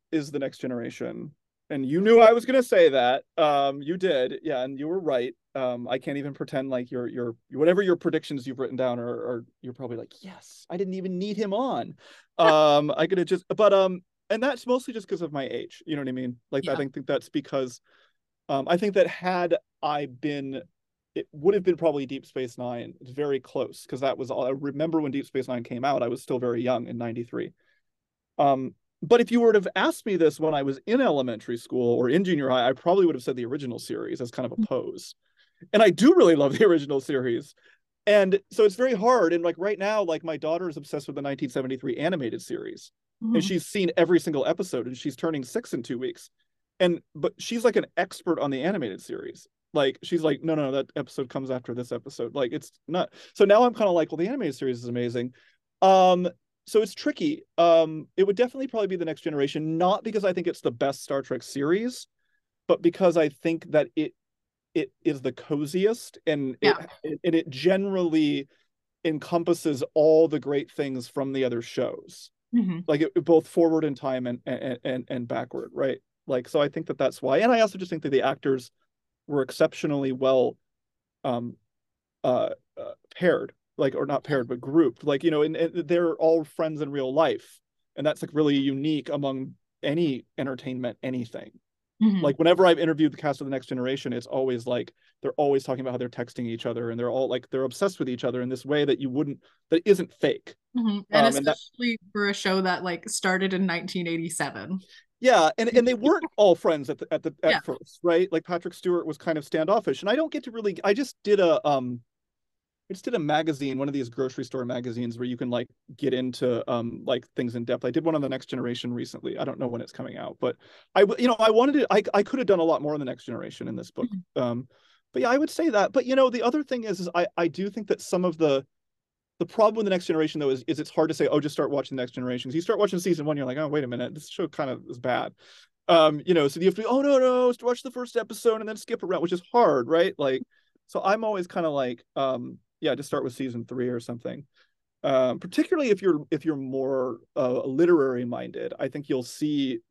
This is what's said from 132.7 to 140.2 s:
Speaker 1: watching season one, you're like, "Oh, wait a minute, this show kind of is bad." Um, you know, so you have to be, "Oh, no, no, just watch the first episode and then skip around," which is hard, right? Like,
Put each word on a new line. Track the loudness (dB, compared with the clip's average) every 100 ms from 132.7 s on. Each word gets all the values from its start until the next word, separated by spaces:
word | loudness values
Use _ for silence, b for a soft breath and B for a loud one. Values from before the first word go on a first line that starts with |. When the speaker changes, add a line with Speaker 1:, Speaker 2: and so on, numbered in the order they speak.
| 0
Speaker 1:
watching | 0 0
season | -2 -2 -2
one, | -4
you're | -4
like, | -4
"Oh, | -2
wait | -2
a | -2
minute, | -6 -8
this | -10 -16
show | -8 -8
kind | -6 -6
of | -6 -12
is | -10
bad." | -2 -2 -2 _ b b b _ 4
Um, | 6 6 4
you | 0
know, | 2 2
so | 2
you | 0
have | 0
to |
be, | 0
"Oh, | 0
no, | 4 4
no, | 4 4 2
just | 0
watch | -2 -4
the | -6
first | -10 -6 -6
episode | -6 -2 0 0
and | -4
then | -12
skip | -8 -8
around," | -4 -4
which | -2
is | -4 -2
hard, | 4 4 4 2
right? | 2 2
Like, | 2